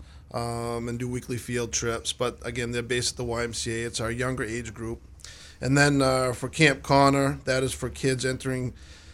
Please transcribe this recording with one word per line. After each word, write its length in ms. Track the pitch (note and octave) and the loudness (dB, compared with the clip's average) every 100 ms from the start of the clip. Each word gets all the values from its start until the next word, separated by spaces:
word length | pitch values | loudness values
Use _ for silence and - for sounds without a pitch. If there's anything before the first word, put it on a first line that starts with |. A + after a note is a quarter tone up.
| - - - | -12 -20 -10
um, 560 | - A#2 A#2 A#2 A#2 A#2+ | -6 -4 -4 -4 -4 -4
and 120 | A#2+ | -4
do 80 | B2 | -4
weekly 300 | B2 - B2 | -6 -4 -6
field 340 | - A#2+ A#2 | -4 -4 -2
trips. 400 | - A#2 A2+ - | -2 -2 -2 -4
But 260 | - B2 A#2 - | -2 -2 -4 -6
again, 240 | A#2+ A#2+ | -4 -4
they're 100 | A#2+ | -4
based 340 | A#2 B2 A#2+ | -2 0 0
at 20 | - | -2
the 80 | |
Y 180 | A#2+ A#2 | -4 -2
M 120 | A#2+ | -2
C 280 | A2 A#2+ A2+ | -4 -4 -4
A. 40 | A#2 | -4
It's 140 | A2+ | -4
our 120 | A2+ | -4
younger 320 | A#2+ B2+ B2+ | -2 -2 -2
age 280 | A2+ A#2 A2+ | -4 -4 -6
group. 280 | A2 A2+ A#2+ - - - - - - | -8 -8 -8 -12 -20 -18 -18 -20 -6
And 160 | C3 C#3 | 2 6
then, 240 | C#3+ C#3 | 6 6
uh, 320 | C3 C3 B2+ | 4 4 2
for 160 | A#2+ B2 | -2 -4
Camp 360 | - D#3 C3+ | 4 4 4
Connor, 560 | - C#3 C#3 C#3 C#3 C#3+ | 4 6 8 6 2 0
that 200 | - C3 | -2 0
is 80 | C3 | 0
for 160 | - B2 | -2 -6
kids 360 | - C3+ C3 | -2 0 0
entering 480 | B2+ C3 C3+ C3 B2 - - - - | 0 -2 -4 -2 -4 -8 -14 -20 -20